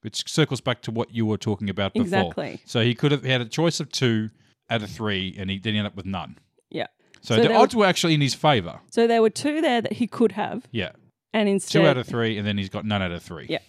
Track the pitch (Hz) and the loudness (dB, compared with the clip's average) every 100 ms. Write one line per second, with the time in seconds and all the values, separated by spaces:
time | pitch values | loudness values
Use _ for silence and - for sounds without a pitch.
0 | 107 - - - 151 127 - 120 - 113 | -10 -10 -6 0 0 0 -4 -6 -6 -6
1 | 110 113 107 104 - 101 104 95 98 220 | -4 -2 -2 -2 -2 -4 -4 -2 -2 -2
2 | 208 190 180 - 139 - _ 123 113 120 | 0 0 0 -4 -8 -10 _ 0 2 2
3 | 147 143 131 131 117 - 165 - 151 - | 0 0 0 -2 -2 0 0 -2 -6 0
4 | 127 110 110 _ _ _ _ 117 104 90 | 2 2 -2 _ _ _ _ -6 -4 -6
5 | 107 95 92 95 95 98 104 107 104 98 | -4 -2 -4 -6 -6 -4 -2 -2 -2 -6
6 | 92 95 71 - _ _ _ 160 - _ | -8 -8 -8 -16 _ _ _ -10 -10 _
7 | _ _ - 214 233 202 262 247 196 170 | _ _ 0 4 6 6 6 6 2 4
8 | 175 156 139 - 156 131 85 - _ - | 2 2 2 2 2 2 0 -12 _ 0
9 | 233 233 220 - 285 302 311 240 - 202 | 2 4 2 2 -4 0 0 0 -2 -4
10 | 226 - 220 202 - - - 117 90 - | -4 2 0 2 -6 -8 -8 -6 -6 -8
11 | _ _ _ 214 208 196 - 170 160 127 | _ _ _ 0 2 0 2 4 4 4
12 | 117 120 113 107 104 101 95 104 107 104 | -2 0 0 0 -2 -2 -4 -6 -2 -2
13 | 92 87 - 85 - - | -2 -6 -10 -14 -8 -8